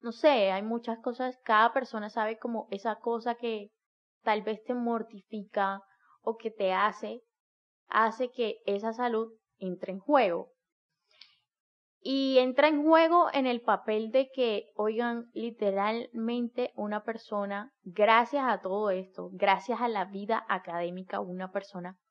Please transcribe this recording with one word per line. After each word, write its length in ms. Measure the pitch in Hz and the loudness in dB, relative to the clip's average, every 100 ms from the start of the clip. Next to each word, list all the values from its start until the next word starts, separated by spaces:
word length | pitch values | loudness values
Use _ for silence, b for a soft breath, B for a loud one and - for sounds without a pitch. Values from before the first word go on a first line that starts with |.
No 120 | 233 | -10
sé, 380 | 226 311 269 196 | 2 4 6 4
hay 120 | 190 | 0
muchas 360 | 214 233 233 226 | -4 -6 -6 -6
cosas, 380 | 240 240 254 254 | -6 -6 -6 -8
cada 280 | - 214 233 | 2 4 6
persona 380 | 269 254 226 208 | 2 -4 -8 -8
sabe 280 | 220 220 226 | -4 -4 -4
como 300 | 247 226 - | -6 -8 -8
esa 260 | 196 233 214 | -6 -4 -4
cosa 380 | - 233 233 | -4 -4 -4
que 360 | 233 240 220 208 _ _ _ _ _ | -4 -4 -6 -10 _ _ _ _ _
tal 200 | - 214 | -2 -2
vez 200 | 208 214 | -2 -6
te 100 | - | -4
mortifica 1080 | 247 233 233 226 202 _ 220 196 - 196 196 _ b b b | -4 -2 -2 -4 -14 _ -12 -8 -2 -2 -4 _ b b b
o 140 | - 226 | -8 -6
que 140 | 220 | -8
te 220 | 214 190 | -2 0
hace, 480 | 185 208 208 208 233 _ _ _ _ _ _ _ | 2 0 -2 -10 -12 _ _ _ _ _ _ _
hace 420 | - 220 208 254 | 2 2 2 -6
que 280 | 247 226 - - | -2 -4 -2 -4
esa 260 | 202 220 | -2 -2
salud 400 | 226 247 220 226 226 _ _ | -2 -2 0 -4 -10 _ _
entre 340 | 190 175 - | -8 -8 -8
en 60 | 190 | -10
juego. 540 | 185 285 220 170 190 _ _ _ _ _ _ b b b b _ _ _ _ _ | 2 4 4 0 -6 _ _ _ _ _ _ b b b b _ _ _ _ _
Y 380 | - 269 269 262 | -4 -2 2 4
entra 300 | 254 254 294 | 4 4 4
en 160 | 302 | 4
juego 420 | 302 320 330 349 339 | 6 6 6 6 4
en 140 | 277 262 | 2 0
el 140 | 240 | 0
papel 520 | 233 202 - 214 220 | 0 -2 0 -2 0
de 180 | 262 269 | 0 0
que, 400 | - 240 208 - _ | 0 0 0 -6 _
oigan, 520 | 214 220 240 233 233 | -2 0 -2 -4 -8
literalmente 1400 | - 226 226 208 196 208 226 247 233 226 240 240 - 247 - | -8 -8 -2 -2 0 0 -2 -6 -6 -4 -2 -4 -4 -6 -4
una 260 | 208 208 | -6 -6
persona, 680 | 214 226 - 208 202 202 226 _ | -6 -10 -6 -4 -4 -6 -10 _
gracias 640 | 196 175 208 226 233 285 262 | -18 2 6 6 6 0 0
a 140 | 202 | 0
todo 300 | 190 196 214 | -2 -2 0
esto, 400 | 185 185 - 180 | -2 -4 -12 -12
gracias 480 | 190 202 190 - 226 | 0 2 2 0 -4
a 80 | 240 | -2
la 160 | 214 | -2
vida 400 | 190 196 202 220 - | -4 -8 -4 -4 -2
académica, 680 | 190 180 170 175 180 185 196 | -6 -4 -6 -4 -6 -8 -8
una 300 | 196 180 185 | -6 -8 -6
persona 480 | 196 196 185 175 185 _ | -8 -8 -12 -12 -16 _